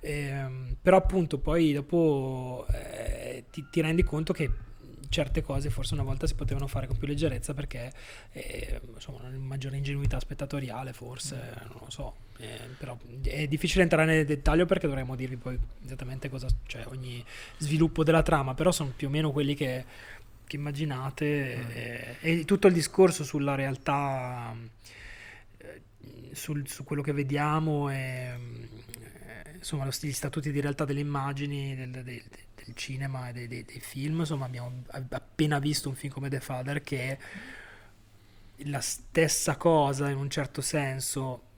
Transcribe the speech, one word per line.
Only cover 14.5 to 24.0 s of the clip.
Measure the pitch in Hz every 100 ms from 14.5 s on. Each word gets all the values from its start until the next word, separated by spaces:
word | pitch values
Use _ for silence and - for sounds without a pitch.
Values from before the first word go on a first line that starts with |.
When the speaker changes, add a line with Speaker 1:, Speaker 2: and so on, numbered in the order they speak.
| 160 175
Speaker 1:
perché | 185 160
dovremmo | 135 127 127
dirvi | 131 127
poi | 127 127 120 -
esattamente | 120 131 127 131 139
cosa, | 131 131 - -
cioè | 127 117
ogni | 131 127 120 120 - - -
sviluppo | 147 156 160 - 156
della | 165
trama, | 156 160 135
però | 131 160
sono | 170 143 123
più | 139
o |
meno | 147 156
quelli | 143 143 143
che, | 143 127 - - - - - - -
che | 147
immaginate, | 147 143 156 131 135 - 151 147 135 123
Speaker 2:
Mm. | 120
Speaker 1:
eh, | 117 120 120 120 123
e | 160 170 151
tutto | 196 196
il |
discorso | 175 156 - 185 - 143
sulla | 147 139 139
realtà, | 135 131 - 143